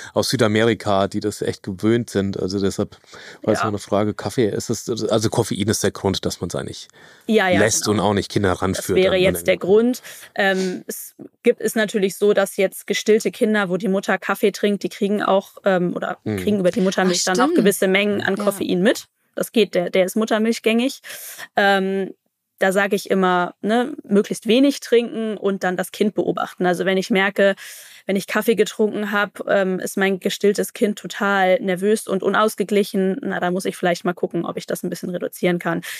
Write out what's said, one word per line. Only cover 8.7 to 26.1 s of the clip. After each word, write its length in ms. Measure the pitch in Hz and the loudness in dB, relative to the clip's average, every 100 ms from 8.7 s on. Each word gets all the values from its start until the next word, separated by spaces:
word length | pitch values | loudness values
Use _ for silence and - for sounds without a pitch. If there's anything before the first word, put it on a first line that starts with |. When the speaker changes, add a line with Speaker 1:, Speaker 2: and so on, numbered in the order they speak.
| 92 - 98 | -2 0 2
Speaker 2:
Das 60 | |
wäre 120 | 185 185 | 2 4
Speaker 1:
an 40 | |
Speaker 2:
jetzt 280 | 185 175 170 | 2 2 0
der 80 | 180 | -2
Speaker 1:
den 20 | |
Speaker 2:
Grund. 400 | 175 214 240 247 - - - - | 4 4 4 -2 -8 -20 -10 -2
Ähm, 480 | 196 190 185 180 - | 0 0 -2 -4 -10
es 300 | - - - - _ | -14 -14 -18 -20 _
gibt, 180 | 240 240 | 0 2
ist 140 | - | 0
natürlich 400 | 226 214 214 185 | -2 -2 0 -2
so, 200 | - 208 | 2 2
dass 220 | 208 196 - | 2 0 0
jetzt 300 | 190 - - | -2 -2 -6
gestillte 460 | 196 - 220 196 | -2 2 2 2
Kinder, 360 | - 214 214 190 | 0 0 2 0
wo 100 | 180 | -2
die 100 | 196 | 0
Mutter 280 | 190 208 190 | 0 0 -2
Kaffee 360 | - 196 208 | -2 0 0
trinkt, 320 | - 208 202 | 0 0 -2
die 60 | 190 | -4
kriegen 340 | - 202 208 | -4 -2 0
auch, 300 | - 190 - - | 2 2 0 -4
ähm, 320 | 202 185 175 - | 0 2 0 -4
oder 220 | - - | -6 -6
Speaker 1:
Mhm. 140 | 214 202 | -4 -2
Speaker 2:
kriegen 240 | 180 202 | 0 0
über 100 | 180 | 2
die 120 | - | 2
Muttermilch 400 | 185 190 185 180 | 0 2 2 2
Speaker 3:
Ach, 100 | - | 0
Speaker 2:
dann 60 | 180 | 2
auch 60 | 269 | 2
Speaker 3:
stimmt. 100 | 339 | 4
Speaker 2:
gewisse 320 | 202 185 190 | 2 2 2
Mengen 320 | 190 208 202 | 2 2 0
an 140 | - 196 | -2 -2
Speaker 3:
Ja. 80 | |
Speaker 2:
Koffein 360 | 202 196 - 180 | -2 -2 0 2
mit. 260 | 208 - - _ _ | 2 2 -4 _ _
Das 160 | - - | -8 -2
geht, 240 | 226 196 | 2 2
der, 160 | 180 175 | 0 0
der 140 | 185 | 2
ist 100 | 185 | 2
muttermilchgängig. 840 | 220 220 214 220 226 220 226 262 - - - - - - - | 0 0 2 0 0 0 2 0 -4 -12 -16 -16 -16 -4 2
Ähm, 580 | 202 196 190 196 185 - _ _ _ - | 4 4 2 -2 -4 -10 _ _ _ -2
da 120 | 190 | 0
sage 240 | 190 196 | 2 0
ich 160 | 202 - | -2 0
immer, 440 | 190 185 180 175 - | 2 2 2 0 -4
ne, 320 | 196 233 254 - | -2 0 -2 -6
möglichst 420 | - 202 214 190 226 | 0 0 0 -2 2
wenig 320 | 233 277 - | 4 4 2
trinken 560 | - 233 233 220 220 208 | 0 2 2 -4 -6 -4
und 280 | 202 196 | -2 -2
dann 120 | 185 185 | -2 -2
das 140 | 180 | -6
Kind 240 | - 208 | -2 0